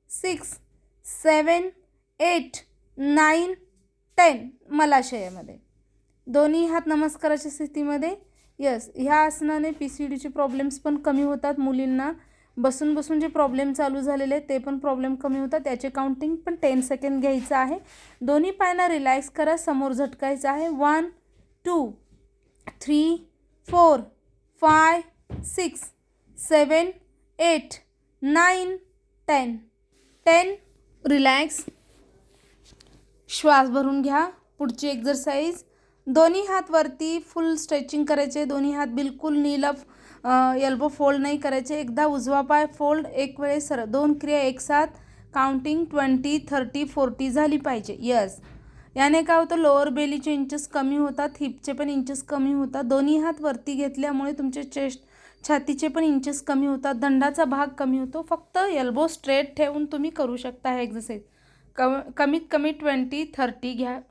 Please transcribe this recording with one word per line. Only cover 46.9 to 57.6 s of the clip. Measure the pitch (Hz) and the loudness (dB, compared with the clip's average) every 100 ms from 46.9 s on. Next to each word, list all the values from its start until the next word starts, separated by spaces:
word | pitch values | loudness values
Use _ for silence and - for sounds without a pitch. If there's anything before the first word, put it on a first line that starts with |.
| 294 262 254 262 | 0 -2 0 -2
झाली | 254 302 294 | 2 2 2
पाहिजे. | 285 240 202 - | -2 -6 -6 -6
येस. | 233 240 190 - - - - - - 262 | 0 0 0 -4 -20 -20 -20 -20 -10 0
याने | 277 320 | 4 4
काय | 320 330 | 4 2
होतं, | 330 339 | 2 2
लोअर | 302 277 285 | 4 4 2
बेलीचे | 254 294 285 302 | 0 -2 -2 -2
इंचेस | 294 277 294 294 | -2 -4 -6 -6
कमी | 285 269 285 | -4 -2 0
होतात, | 294 277 294 - | -2 -2 -6 -4
हिपचे | 285 - - | -8 -6 -8
पण | 277 294 | -6 -4
इंचेस | 277 262 269 | -4 -4 -8
कमी | - 285 269 | -6 -2 0
होतात. | 277 269 269 | 0 -2 -4
दोन्ही | 247 269 285 311 | 0 2 4 2
हात | 320 311 | 0 -2
वरती | 302 240 285 | -4 -4 -6
घेतल्यामुळे | 269 277 277 285 269 277 | -4 -4 -4 -4 -2 -4
तुमचे | 294 269 277 | -4 -6 -6
चेस्ट, | 262 277 277 262 _ _ - _ - | -8 -6 -6 -6 _ _ -20 _ -2
छातीचे | 294 285 285 311 | 0 0 -2 -2
पण | 320 | 0
इंचेस | 320 277 269 285 | 2 2 0 -4
कमी | - 269 277 | -2 0 0
होतात, | 269 277 240 | -2 -2 -2
दंडाचा | 277 269 277 285 302 | 2 2 2 2 0
भाग | 269 | 0